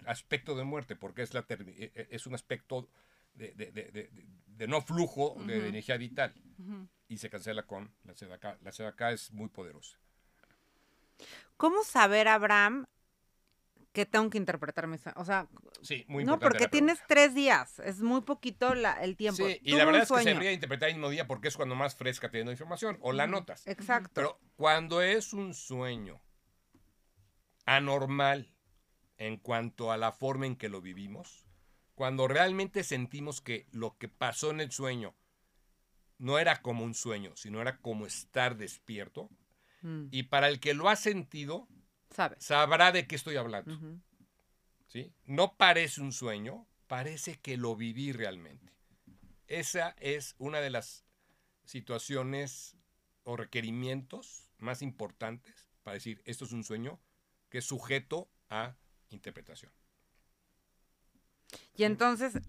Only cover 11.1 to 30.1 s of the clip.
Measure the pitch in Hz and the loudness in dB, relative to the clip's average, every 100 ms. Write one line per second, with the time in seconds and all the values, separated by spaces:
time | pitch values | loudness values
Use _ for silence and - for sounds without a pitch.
11.1 | _ - - - - 320 392 427 254 202 | _ -20 -20 -20 2 4 4 2 6 8
12.1 | 214 214 220 208 208 202 269 254 _ _ | 8 6 6 6 6 6 4 -6 _ _
13.1 | _ _ _ _ _ _ _ _ 208 202 | _ _ _ _ _ _ _ _ -4 2
14.1 | 214 220 214 180 170 147 170 160 160 165 | 4 4 0 -2 -2 -4 -6 -6 -6 -10
15.1 | - 175 196 160 - - - - 131 - | -10 -2 -2 -2 -14 -20 -20 -8 -8 -4
16.1 | 143 240 320 302 233 240 294 302 339 - | -2 2 4 4 6 4 6 4 4 6
17.1 | 285 285 262 277 175 127 - - 190 226 | 8 8 8 6 4 2 -8 -8 -2 2
18.1 | 254 - 285 254 190 247 247 220 - 185 | 0 0 -4 -4 0 0 2 2 0 -2
19.1 | 190 214 185 190 175 - 147 156 196 220 | 0 -2 2 0 0 2 6 8 8 6
20.1 | 247 220 - 190 180 139 135 156 160 143 | 6 6 4 2 0 -2 0 0 0 -2
21.1 | 151 131 123 147 147 131 127 139 - 127 | -2 -2 -2 -4 -2 -2 0 -2 -2 -4
22.1 | 123 117 117 117 123 160 170 220 196 - | -4 -6 -4 -4 -6 -8 -6 -6 -4 -2
23.1 | 135 151 196 180 - - 190 208 240 185 | 0 2 0 -4 -14 -10 -10 0 0 0
24.1 | - 143 - _ - 151 156 160 170 185 | -2 -2 -4 _ 0 4 4 2 2 2
25.1 | 220 - 202 190 156 - 127 127 117 95 | 2 0 -6 -8 -8 -8 -6 -4 -6 -8
26.1 | 67 _ _ _ _ _ _ _ _ _ | -14 _ _ _ _ _ _ _ _ _
27.1 | _ _ _ _ _ - 135 139 139 135 | _ _ _ _ _ 2 4 4 0 0
28.1 | 139 139 139 120 _ _ _ _ _ _ | 2 2 2 -4 _ _ _ _ _ _
29.1 | - 107 110 - 117 117 - 113 110 113 | -10 -10 -8 -2 -2 -2 -6 -4 0 -2